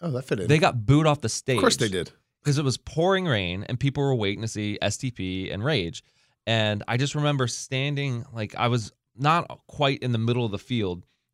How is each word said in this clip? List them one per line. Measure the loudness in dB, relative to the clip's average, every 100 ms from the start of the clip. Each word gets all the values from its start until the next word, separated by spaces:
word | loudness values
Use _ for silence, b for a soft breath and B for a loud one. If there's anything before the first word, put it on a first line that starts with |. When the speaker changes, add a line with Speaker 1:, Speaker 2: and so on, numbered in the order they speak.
Speaker 1:
Oh, | -6
that | -4
fit | -2 -2
in. | 2
Speaker 2:
They | 4
got | 4 2 4
booed | 6 6
off | 2
the | -2
stage. | -4 -2 2
Speaker 1:
Of |
course | 4 2
they | 0
did. | 0 -4 -10 _ _
Speaker 2:
'Cause | -2 0
it | 0
was | -2
pouring | -4 0 2 2 2
rain, | 0 0 -4 -4
and | -2
people | 0 2
were | 2 2
waiting | 2 0
to | -4
see | -4 -4 -2
S | -2 -2
T | -6
P | -4 -4 -4 -4
and | -4
Rage. | -2 -2 -2 -8 _ _ _ _ -2
And | 0 2 0 -2
I | -2
just | 0
remember | 0 0 2 0
standing, | -4 -6 -4 -2 -2 -4 -6 -8
like, | -8 -6 0
I | 0
was | 0 -2 _ _ -2
not | 2 2 0 -12 _
quite | 0 0 0
in | 0
the | 0
middle | 2 2 0
of |
the | -4
field, | -2 -2 -2 -4 -10 _ _